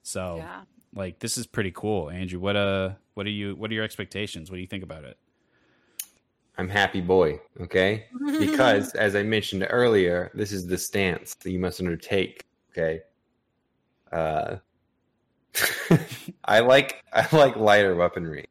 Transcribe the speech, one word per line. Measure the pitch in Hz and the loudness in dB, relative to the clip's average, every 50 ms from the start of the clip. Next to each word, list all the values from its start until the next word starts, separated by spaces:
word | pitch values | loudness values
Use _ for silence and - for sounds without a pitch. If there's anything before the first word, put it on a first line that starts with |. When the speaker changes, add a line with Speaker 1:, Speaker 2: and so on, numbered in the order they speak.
Speaker 1:
So, | _ - - 98 92 90 85 82 | _ -10 -10 -8 -8 -8 -8 -10
Speaker 2:
Yeah. | 80 85 92 95 95 _ _ _ _ _ - | -12 -14 -16 -18 -20 _ _ _ _ _ -10
Speaker 1:
like, | 98 95 92 87 _ | -10 -10 -10 -8 _
this | - 113 - | -8 -6 -6
is | 127 117 | -6 -8
pretty | _ - - 104 92 | _ -4 -4 -4 -4
cool. | 85 - - 107 107 95 78 73 | -6 -6 -4 -2 -2 -2 -4 -6
Andrew, | 85 90 92 90 90 87 | -8 -8 -8 -8 -8 -4
what, | 92 101 101 | -2 0 0
uh, | 104 101 98 98 95 95 92 98 _ _ _ _ | 2 2 2 0 0 -2 -4 -6 _ _ _ _
what | 101 98 | -8 -8
are | 104 | -6
you, | 104 104 101 101 98 | -6 -6 -6 -8 -8
what | 73 110 110 | -8 -8 -6
are | 113 | -4
your | 110 110 | -4 -6
expectations? | 107 - - 101 - - 95 107 101 - 85 78 87 | -6 -8 -10 -12 -10 -8 -8 -8 -8 -10 -14 -14 -12
What | 95 | -12
do | 90 | -12
you | 92 | -12
think | 90 107 95 | -10 -10 -12
about | 92 78 - 80 73 | -12 -12 -16 -16 -16
it? | 62 - _ _ _ _ _ _ _ _ _ _ _ _ _ _ _ _ - - _ _ _ _ _ _ _ _ _ _ | -20 -20 _ _ _ _ _ _ _ _ _ _ _ _ _ _ _ _ -16 -16 _ _ _ _ _ _ _ _ _ _
Speaker 3:
I'm | - 92 92 | -8 -8 -2
happy | 95 104 98 95 - 98 | 2 2 2 2 0 -4
boy, | 90 87 92 92 87 76 76 - - _ _ - | 0 4 4 4 4 4 0 -6 -12 _ _ -14
okay? | 87 85 - 92 92 98 107 110 - _ | -12 -2 0 2 2 2 0 -2 -8 _
Speaker 2:
<laughs> | - 247 277 294 277 320 | -14 -8 -6 -4 -2 0
Speaker 3:
Because, | - 302 311 277 - - 107 101 - - - | 0 0 2 2 4 4 4 2 0 -4 -4
as | - 107 101 98 | -2 -2 0 0
I | 101 | 0
mentioned | 104 110 110 107 101 - 101 95 98 - | 0 0 -2 -2 -2 -4 -6 -6 -4 -2
earlier, | 113 123 123 120 110 98 92 87 87 87 90 - - | 0 2 4 4 4 4 4 4 2 -2 -4 -6 -6
this | - 107 98 | -6 -6 -4
is | 101 95 90 | -4 -8 -4
the | 87 92 87 | -4 -4 -4
stance | - - - 101 98 92 85 - - - - | -4 -4 -2 0 0 0 -2 -4 -8 -14 -18
that | _ - 92 | _ -8 -6
you | 92 90 | -4 -2
must | 92 90 - - | -4 -4 -4 -4
undertake, | 92 87 82 82 - - 104 98 92 85 - - - _ _ _ _ _ | -4 -4 -4 -6 -6 -4 -2 -2 -2 -4 -8 -20 -20 _ _ _ _ _
okay? | _ 87 82 80 80 80 - _ _ _ _ _ _ _ _ _ _ _ _ _ _ _ _ _ _ _ _ _ | _ -4 -4 -4 -4 -6 -10 _ _ _ _ _ _ _ _ _ _ _ _ _ _ _ _ _ _ _ _ _
Uh, | 85 82 80 78 78 78 71 73 - 101 _ _ _ _ _ _ _ _ _ _ _ _ _ _ _ _ _ _ - | -4 -2 -2 -2 -2 -4 -4 -4 -8 -12 _ _ _ _ _ _ _ _ _ _ _ _ _ _ _ _ _ _ -4
<laughs> | - - - - - - - 170 - - - 123 - - - - _ - | -2 -2 -2 -4 -6 2 2 2 2 2 -4 -14 -14 -14 -18 -18 _ 0
I | - 104 110 | 4 4 6
like, | 120 123 131 139 139 - - - _ _ | 8 8 8 6 6 2 -8 -14 _ _
I | - - 113 - 156 | 2 2 2 6 8
like | 156 143 135 117 | 8 8 6 6
lighter | 110 110 104 104 104 101 95 90 | 4 6 6 8 8 6 4 4
weaponry. | 85 87 87 - 98 85 80 76 71 - _ | 4 2 2 2 -2 -8 -8 -10 -12 -14 _